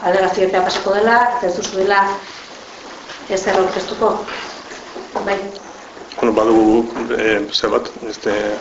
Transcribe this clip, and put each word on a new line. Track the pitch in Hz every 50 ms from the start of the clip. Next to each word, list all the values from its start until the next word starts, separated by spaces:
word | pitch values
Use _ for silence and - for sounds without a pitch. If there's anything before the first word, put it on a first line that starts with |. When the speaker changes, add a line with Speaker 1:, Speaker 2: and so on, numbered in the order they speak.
Speaker 1:
alegazio | 214 180 180 190 190 175 180 - 185 185
epea | 196 185 180
pasako | 190 190 - - 202 196
dela, | 208 220 233 233 240 240 240 185
eta | - 196
ez | 180 175
duzuela | 214 202 - 196 190 190 202 202 196 196 196 196 - - - - - - - - - - - - - - - - - - - - - - -
ezer | 202 190 - 208 190
aurkeztuko. | 190 185 180 - 196 - - 220 - 220 208 107 104 - - - - - - - - - - - - - - - - - - - - 208
Bai. | 196 196 190 196 202 - - - - - - - - - - - - -
Speaker 2:
Bueno, | - 120 117
badugu, | 107 110 110 113 113 113 110 110 110 117 117 - - 117 117 117 120 -
eh, | 107 110 107 101 101 104
ze | - - - 107
bat, | 110 120 - - - - 123 110
este, | 104 - - 113 104 104 104 104 104 104